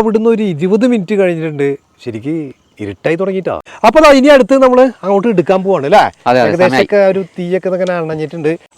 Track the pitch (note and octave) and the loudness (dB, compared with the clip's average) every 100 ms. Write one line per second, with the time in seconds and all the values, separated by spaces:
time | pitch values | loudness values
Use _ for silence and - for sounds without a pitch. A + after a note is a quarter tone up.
0 | A3 G#3+ A3+ A3 G#3+ D3 F3+ G#3 B3 A#3 | 4 0 0 0 -2 -4 -2 0 0 0
1 | E3+ G#3 F#3 E3 D#3+ C#3+ C#3 C#3 _ _ | -2 -2 -2 -2 -6 -4 -4 -4 _ _
2 | B2 G#2+ C3 E3 C#3 - _ - G2+ G2 | -12 -10 -8 -8 -10 -16 _ -14 -12 -6
3 | D3+ E3+ F#3+ F#3+ E3+ E2+ - - A3 D#4 | -4 -4 -4 -6 -6 -8 -12 -2 2 6
4 | D#4 C#4 C#4 C#4+ F#3+ C4+ C4 B3 B3+ - | 6 6 6 4 4 2 4 4 2 0
5 | F#3 G3 A#3+ F3+ D#3 F#3+ F#3+ F3 C3+ G3 | -2 -2 0 0 0 -2 0 -2 2 2
6 | A2+ - - B2+ - E3+ F#3 C4 - G3+ | 2 -2 0 2 2 0 0 0 0 0
7 | G3 F#3+ F3+ - F3 F3+ F#3 F3+ F#3 F3 | 0 0 -6 -10 -6 -4 -4 -4 -4 -4
8 | D#3+ D#3 D#3 E3+ D3+ E3+ _ | -6 -8 -8 -6 -4 -6 _